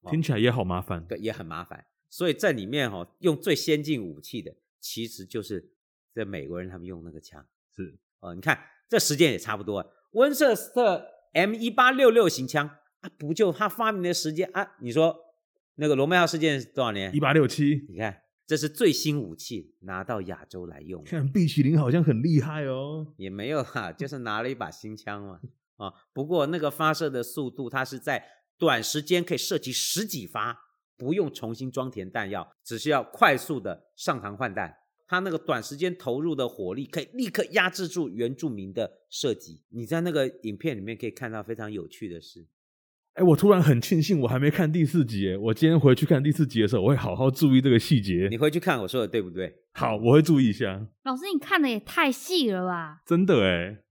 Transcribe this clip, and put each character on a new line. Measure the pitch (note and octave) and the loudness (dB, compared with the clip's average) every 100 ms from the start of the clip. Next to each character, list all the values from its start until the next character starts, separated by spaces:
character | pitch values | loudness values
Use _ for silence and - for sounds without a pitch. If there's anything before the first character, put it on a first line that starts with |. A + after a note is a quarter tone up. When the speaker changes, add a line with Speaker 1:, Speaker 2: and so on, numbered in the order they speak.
| F2+ | -2
Speaker 1:
听 | D#3+ | -2
起 | D3+ | 0
来 | A2+ | 2
也 | A#2 | 2
好 | A#2+ | 2
麻 | F2+ F2+ | -2 -4
烦。 | - F2 E2+ | -4 -10 -8
Speaker 2:
对， | E2 | -8
也 | G#2+ | -8
很 | G#2+ D#2+ | -8 -10
麻 | D#2+ | -12
烦。 | - - _ _ _ | -12 -18 _ _ _
所 | - F3+ | -4 -2
以 | |
这 | C#3+ G3+ | 0 0
里 | B2 F#2+ | 0 -4
面 | C#3+ B2+ | -2 -4
哦， | G2 F2 _ | -6 -12 _
用 | F3 D3+ | -2 0
最 | - D3+ | 0 -2
先 | - D3+ | 0 0
进 | D3 C3+ | 0 -4
武 | F#2 D2+ | -4 -12
器 | - A#2+ | -12 -12
的， | E2 _ _ _ | -12 _ _ _
其 | - - A#2 | -12 -10 -10
实 | - F#2+ | -12 -10
就 | A#2 | -10
是 | G2 G2 - _ _ _ _ | -8 -10 -12 _ _ _ _
这 | - G2+ | -10 -8
美 | F#2 C#2 | -10 -10
国 | F2 | -10
人 | F#2 | -10
他 | F2+ | -14
们 | F2 | -14
用 | F2 | -14
那 | E2 | -16
个 | D#2 | -18
枪。 | - D#2 C#2 _ _ | -20 -20 -20 _ _
Speaker 1:
是。 | - F2+ - _ _ | -14 -14 -14 _ _
Speaker 2:
哦， | F#2 F2 | -14 -6
你 | |
看， | A#2+ - - _ _ | -4 -4 -6 _ _
这 | A3+ | 0
时 | - C#3+ | 2 4
间 | D#3+ | 4
也 | G2 | 2
差 | - G#2+ | -6 -8
不 | |
多。 | G#2 G2+ - _ _ | -4 -6 -8 _ _
温 | G#3+ C#4 | 2 2
彻 | C#4+ C#4+ G#3+ | 4 2 2
斯 | - | -2
特 | B3 A3+ F3 - - _ | 0 2 0 -6 -20 _
M | D3+ G3 | 0 0
一 | A3 A3+ | -2 -2
八 | A3+ B3+ | 4 4
六 | C4 B3+ | 6 6
六 | A3+ F#3 | 8 4
型 | - B2+ | 2 -2
枪， | D3+ D3 - _ _ | -2 -4 -10 _ _
啊， | - _ | -20 _
不 | D3 | -8
就 | E3 G3+ | 0 0
他 | D#3 G#3 | 2 -4
发 | - A3 | -2 -2
明 | G3+ | -2
的 | F3 | -2
时 | F3 D#3 | -2 -4
间 | D#3 F#3 | -4 -4
啊？ | F#3 D#3+ _ | -4 -8 _
你 | B2 | -2
说 | B2 D#3+ - - _ _ _ _ - | 2 2 0 -16 _ _ _ _ -4
那 | D3+ | 0
个 | C3+ | 2
罗 | C#3+ | 4
麦 | F3+ | 4
号 | E3+ | 2
事 | E3 | 2
件 | D#3+ C#3 | 0 0
是 | A2+ | -4
多 | - | -4
少 | A#2+ | -2
年？ | G2+ F#2+ | -2 -2
Speaker 1:
一 | D3 | 0
八 | C#3+ | 4
六 | D#3 C3 | 4 4
七。 | - C#3+ D3+ C#3+ | 2 2 0 -4
Speaker 2:
你 | F2+ | -8
看， | A2 F#2+ _ _ - | -8 -8 _ _ -4
这 | D#3 | -4
是 | D3 | -4
最 | D3 G3 | 2 2
新 | - D#3 D3 | 2 -2 -2
武 | G2+ D#2+ | -6 -12
器， | - A2+ D2+ _ | -12 -12 -14 _
拿 | F#2 F#2 | -12 -10
到 | G2 A2 | -6 -6
亚 | F#2 E2+ D2+ | -6 -12 -14
洲 | F#2 F2 | -14 -14
来 | D2 | -16
用。 | D2+ F2+ | -14 -14
Speaker 1:
看 | - E3 C#3 | -8 -4 0
毕 | F#3+ E3 | 2 2
奇 | D3+ | 4
林 | C3+ D3 | 4 4
好 | C3 | 4
像 | E3 | 4
很 | D#3 A2+ | 4 2
厉 | D#3 D3+ | 4 2
害 | C#3+ D3+ | 2 -6
哦。 | C#3 C3 C#3 D#3 D3+ - | -6 -6 -6 -10 -12 -12
Speaker 2:
也 | F#2+ | -12
没 | G2 A#2 | -8 -4
有 | D3+ B2 B2+ | -4 -4 -8
啦， | F#2 | -8
就 | E2 C3+ | -10 -10
是 | C#3 | -8
拿 | A#2 G#2+ | -6 -6
了 | B2 | -6
一 | A#2+ | -6
把 | F2+ | -10
新 | - G#2+ G#2+ | -12 -16 -14
枪 | - G#2 | -12 -12
嘛。 | G2+ F2+ B2 _ _ _ | -14 -16 -20 _ _ _
啊， | G2 _ _ | -14 _ _
不 | - D3 | -10 -2
过 | E3+ C#3+ | 0 0
那 | E3+ | -2
个 | D3+ | -4
发 | - D#3 | 0 0
射 | D3+ D#3 | 0 -4
的 | C3 | -4
速 | A#2+ - B2+ | -6 -6 -8
度， | - A#2+ | -8 -6
它 | C3 | -6
是 | C3 C3 | -6 -6
在 | - B2 - _ _ _ | -4 -6 -6 _ _ _
短 | D#3+ A#2+ | 2 2
时 | A2 D3+ | 0 -6
间 | D3 F3 | 0 -2
可 | E3+ D#3 | 0 -4
以 | |
射 | - E3 | -2 -4
击 | C3 | -4
十 | B2 - F3+ G#3+ | -4 -2 -4 -4
几 | C#3 F#2 | -8 -8
发， | A2+ A2 A#2 _ _ _ _ | -6 -6 -8 _ _ _ _
不 | B2 | -4
用 | F#3+ D#3 | -2 -2
重 | - A2+ | -4 -10
新 | A2+ C3 | -8 -8
装 | C3 B2+ | -6 -6
填 | G#2+ F#2 | -8 -8
弹 | A#2 G2 | -8 -6
药， | G2 - _ | -8 -10 _
只 | - A2+ | -12 -6
需 | D3+ | 0
要 | C#3+ | 0
快 | A2+ - G3+ C3 | -2 2 4 4
速 | - C#3 | -2 -6
的 | F#2+ E2 _ - | -6 -10 _ -8
上 | - C3+ | -6 -4
膛 | G2+ G2+ | -8 -8
换 | B2 | -6
弹。 | G2 F2 - _ _ _ | -4 -8 -10 _ _ _
他 | F3+ | -4
那 | F#3+ | -2
个 | D#3+ | -6
短 | - B2+ | -2 -4
时 | - C#3+ | -4 -4
间 | F3+ F3 | -4 -4
投 | C3+ B2+ | -4 -2
入 | E3 C#3+ | -2 -2
的 | B2 | -4
火 | - F#2 | -4 -6
力 | A2+ C#3 | -6 -8
可 | F3 | -8
以 | C3+ | -8
立 | B3 A3+ | -6 -4
刻 | - F3 | -4 -2
压 | G3 F3+ | 0 0
制 | F#3 F3 | -2 -6
住 | F3+ C3+ | -4 -6
原 | G2 A#2 C3+ | -4 -4 -4
住 | D#3+ | -8
民 | G#2 F#2+ | -8 -8
的 | F#2+ G#2+ _ _ | -6 -6 _ _
射 | - C#3 | -6 -4
击。 | G2+ - D#2+ _ | -4 -8 -20 _
你 | A#2 A#2 | -14 -4
在 | E3 | -2
那 | F3 | 0
个 | D3+ C3 - | 0 -2 -4
影 | A2 G2+ | -10 -6
片 | D#3+ A2+ | -6 -6
里 | |
面 | G2 A2 | -8 -8
可 | A#2 | -8
以 | |
看 | - A#2+ | -8 -10
到 | A2 | -10
非 | G#2 A2+ | -10 -10
常 | G#2+ | -8
有 | G#2 D#2+ | -10 -12
趣 | - G#2+ | -14 -12
的 | E2 | -12
事。 | - F2 E2+ _ _ _ _ _ _ | -16 -20 -20 _ _ _ _ _ _
Speaker 1:
哎， | - | 4
我 | F3+ D3 | 6 8
突 | G3+ | 8
然 | F#3+ | 8
很 | D#3 A#2+ | 6 4
庆 | - E3 | 4 2
幸 | D3+ E3+ | 4 2
我 | A#2 | 2
还 | B2+ | 2
没 | C#3+ | 2
看 | F3 D#3 | 2 0
第 | E3+ D3+ | 2 2
四 | E3 A#2+ | 2 0
集 | G#2 | 0
耶， | G2 F#2+ | -2 0
我 | A2 | -2
今 | A2 D#3+ | 4 4
天 | E3 | 8
回 | C3+ B2 | 8 6
去 | D3+ | 4
看 | C#3+ | 4
第 | D3 | 4
四 | D3 C#3 | 2 0
集 | - | 2
的 | G#2+ | 2
时 | A2+ | 4
候， | |
我 | G2 | 4
会 | C#3 | 2
好 | A2+ F2+ | 0 0
好 | C3 | 0
注 | C3 D3 C3 | 4 6 6
意 | |
这 | C3+ | 6
个 | A#2 | 4
细 | - C3+ | 6 2
节。 | G2 F2 G2 | 4 0 0
Speaker 2:
你 | A2+ | 2
回 | D3+ | 0
去 | E3 | 2
看 | F3+ C3 | 0 -2
我 | F#2+ | -2
说 | B2+ | -2
的 | G#2 | 0
对 | A2+ | -2
不 | F#2 | -4
对？ | F2 F2+ _ _ | -6 -8 _ _
Speaker 1:
好， | - B2+ G#2+ | -4 -2 2
我 | A#2 | 8
会 | D3 | 8
注 | D#3+ D3 | 8 4
意 | B2 | 4
一 | |
下。 | G2+ G#2 F#2+ A2 _ | 2 -4 -4 -10 _
Speaker 3:
老 | C4+ C4 | -6 -6
师， | F#4+ | -4
你 | D#4+ | -4
看 | - F#4+ | 0 0
的 | C#4 | 2
也 | A3 | -2
太 | - - D4 | -4 0 0
细 | B3 - F#4 A#3+ | 0 -2 0 0
了 | F#3 F#3 | 0 -2
吧？ | F3 D#3+ D3+ - | -4 -8 -16 0
Speaker 1:
真 | E3+ F#3+ | 2 6
的 | C#3+ | 6
耶。 | F#2+ F2 F2 G#2 _ | 4 2 -2 -10 _